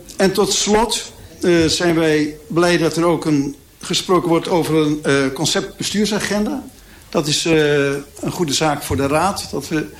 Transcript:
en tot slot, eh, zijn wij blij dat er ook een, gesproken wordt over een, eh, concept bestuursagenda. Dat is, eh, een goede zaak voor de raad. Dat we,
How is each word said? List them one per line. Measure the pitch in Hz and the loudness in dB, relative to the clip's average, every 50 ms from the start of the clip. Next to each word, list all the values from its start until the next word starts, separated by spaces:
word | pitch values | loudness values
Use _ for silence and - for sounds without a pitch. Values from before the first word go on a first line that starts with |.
| - - - | -18 -16 -2
en | - 196 185 | 0 0 2
tot | 190 208 196 - | 2 2 0 0
slot, | - - - 202 214 214 226 220 - - - - - - - - - - | 0 -2 0 2 4 2 2 2 -2 -6 -6 -10 -16 -20 -20 -20 -10 -2
eh, | - 180 170 165 160 | 2 2 4 4 4
zijn | 151 - - 180 170 165 | 2 0 0 0 2 2
wij | 160 165 156 151 151 151 151 - - - | 2 2 2 2 2 0 -2 -4 -10 -12
blij | - 160 165 175 175 175 160 | -4 0 2 2 2 2 2
dat | 165 151 147 | 2 0 0
er | 165 165 | 2 2
ook | 175 165 147 - | 2 2 0 0
een, | 165 151 139 139 143 - - - - - - | 0 0 0 0 -2 -6 -12 -20 -20 -20 -18
gesproken | - - 170 - - - 185 170 170 170 | -8 -6 -6 -4 0 2 2 2 4 2
wordt | 165 160 - 165 | 0 0 2 0
over | 185 165 156 - 156 | 0 0 0 2 2
een, | 160 156 156 151 151 | 2 2 2 0 0
eh, | - - 139 139 139 131 131 | 0 0 2 2 2 0 -2
concept | - 156 - - 196 196 - - | -2 -4 -2 -2 -2 -4 -4 -8
bestuursagenda. | - - - - 202 214 202 214 190 - - 196 208 214 220 294 - - - - - - - - - - - | -8 -8 -4 -2 0 0 0 0 -2 -2 -2 -2 -2 -2 -2 -4 -6 -8 -12 -20 -20 -20 -20 -20 -20 -18 -4
Dat | - 160 151 | -4 -2 -2
is, | 151 143 - - | 0 -2 -2 0
eh, | 170 160 156 151 147 147 143 139 139 139 143 143 - - - | 2 2 4 4 4 2 2 2 0 -2 -4 -8 -12 -12 -8
een | - - | -6 -6
goede | - - 180 143 | -4 -2 -2 -2
zaak | 131 - 160 156 147 143 | 0 0 0 0 0 -2
voor | - - 147 | -4 -4 -2
de | 131 139 | -2 0
raad. | 135 147 156 170 196 196 - - - | 0 0 0 0 0 -2 -4 -8 -8
Dat | - 143 - - | -8 -8 -6 -4
we, | 160 151 147 - - | -4 -4 -4 -6 -12